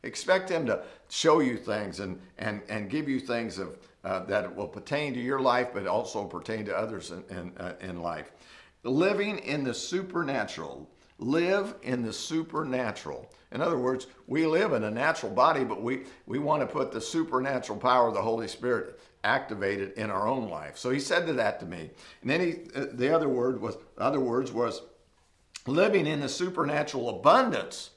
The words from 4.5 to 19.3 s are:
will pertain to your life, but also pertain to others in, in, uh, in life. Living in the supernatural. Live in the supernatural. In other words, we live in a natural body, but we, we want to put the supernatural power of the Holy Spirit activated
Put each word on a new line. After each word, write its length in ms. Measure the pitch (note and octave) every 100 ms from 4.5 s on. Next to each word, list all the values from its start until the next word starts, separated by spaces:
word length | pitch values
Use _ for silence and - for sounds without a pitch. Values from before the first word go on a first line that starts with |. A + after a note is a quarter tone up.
| F2+
will 120 | G2+
pertain 480 | G#2 - C#3+ D3 B2
to 40 |
your 200 | B2 C3+
life, 300 | C3 B2 B2
but 140 | G#2 F#2+
also 380 | G2+ A#2 A2 G2+
pertain 380 | F2 E2+ A2 G#2
to 120 | F2+
others 320 | A2 G#2 D#2+
in, 140 | E2+ - F2+
in, 220 | F2 F2+
uh, 160 | F2+ -
in 220 | F#2 F2
life. 280 | E2+ D#2 D2 - - - - _
Living 560 | A#2 C3+ F#3 G3 G3+ G3+
in 240 | - D3
the 100 | C3
supernatural. 1120 | A#2 - F3+ F#3 F3 D#3+ C3+ G#2 - D2+ C2+ D2+ _ _ _
Live 560 | A#2+ D#3 F3 G3 G3 -
in 220 | - B2+
the 100 | A2+
supernatural. 1160 | - - D#3+ D#3+ D#3 D3 B2+ A#2 G#2 D#2 C2 B1 - _
In 100 | -
other 180 | E3+ D#3+
words, 260 | B2+ C3 - - -
we 180 | D#3 D#3+
live 280 | D#3+ G#3
in 100 | B2+
a 80 | G#2+
natural 400 | A2 D3 D#3+ G#2+
body, 320 | F#2+ C#3+ D3
but 180 | B2 G2
we, 220 | A2+ C3 - - -
we 100 | C3
want 240 | D3 D3+
to 60 | B2+
put 240 | D3+ C3
the 100 | A2+
supernatural 800 | - E3 D#3+ B2+ C3 C3 - G#2
power 300 | B2 B2+ A#2
of 40 |
the 80 | G2+
Holy 260 | A2 A2+ A2+
Spirit 520 | - B2 A#2 - - - _
activated 680 | G#2